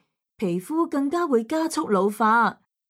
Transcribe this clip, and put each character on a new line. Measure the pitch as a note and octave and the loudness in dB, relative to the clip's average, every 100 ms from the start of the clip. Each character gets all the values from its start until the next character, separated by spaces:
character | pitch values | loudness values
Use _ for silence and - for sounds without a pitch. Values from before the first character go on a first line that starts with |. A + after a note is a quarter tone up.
| _ _ _ _ | _ _ _ _
皮 | G3 F3 | -4 -4
膚 | F#3 D#4+ E4 | -4 -2 0
更 | D4 C#4 | 0 -2
加 | E4+ F4 | -2 2
會 | A#3+ | 2
加 | A3+ D#4 D#4+ | 2 -2 -2
速 | - - | -2 0
老 | G3 G3 | 2 0
化。 | G#3 A3 A3+ A3 - _ _ _ | 0 2 4 2 -2 _ _ _